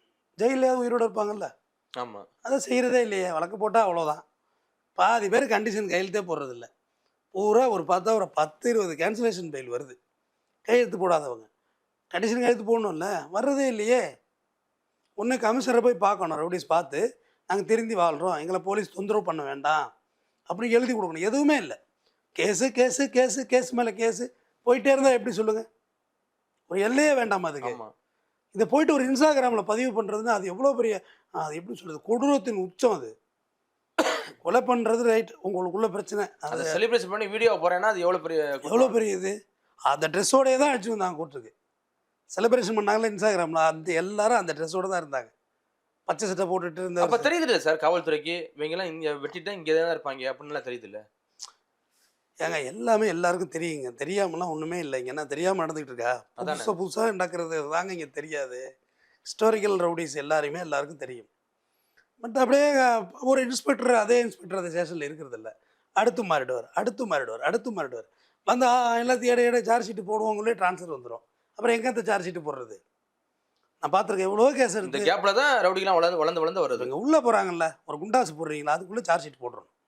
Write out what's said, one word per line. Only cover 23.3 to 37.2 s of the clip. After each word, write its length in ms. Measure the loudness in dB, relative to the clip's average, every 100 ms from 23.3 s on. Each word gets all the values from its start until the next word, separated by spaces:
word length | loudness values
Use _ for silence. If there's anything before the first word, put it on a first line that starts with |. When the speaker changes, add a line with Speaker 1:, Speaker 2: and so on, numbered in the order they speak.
| 0
Speaker 1:
கேஸ் 320 | 0 0 2
மேல 180 | -2 -2
கேஸு 360 | 0 -2 -2 -8 _ _ _ 2
போயிட்டே 260 | 4 4
இருந்தா 180 | 6 6
எப்படி 260 | 4 2 -2
சொல்லுங்க? 340 | 0 0 -4 _ _ _ _ _ _ _ _ _ -6
ஒரு 140 | 0
எல்லையே 320 | 2 4 4
வேண்டாமா 360 | 4 2 0 -2
அதுக்கு? 200 | -6 -8
Speaker 2:
ஆமா. 260 | -8 -12 -20 _ _ _ _ _
Speaker 1:
இதை 160 | -2 2
போயிட்டு 260 | 4 4
ஒரு 180 | 2 2
Instagram-ல 520 | 4 4 4 2 0
பதிவு 400 | 0 0 -2 -2
பண்றதுன்னா 240 | -2 -2 0
அது 200 | 0 -2
எவ்வளவு 280 | 0 0 2
பெரிய, 280 | 0 -2 -8 _ _
அது 240 | -8 -6 -8
எப்படி 220 | -12 -14
சொல்றது, 240 | -12 -8
கொடூரத்தின் 600 | -2 0 4 2 0 -4
உச்சம் 300 | -4 0 2
அது. 280 | 2 -8 -16 _ _ _ _ _ _ _ -2 0 -2 -8 -10
கொலை 200 | 0 2
பண்றது 400 | 2 0 2 2
ரைட், 340 | 2 2 0 -6
உங்களுக்குள்ள 460 | -6 -4 -4 -2 -2
பிரச்சனை. 380 | -4 -6 -6 -6 -8
Speaker 2:
அதை 200 | -8 -4
Speaker 1:
அது 200 | -2 0
Speaker 2:
செலிப்ரேஷன் 300 | 2 2 0
பண்ணி 180 | -6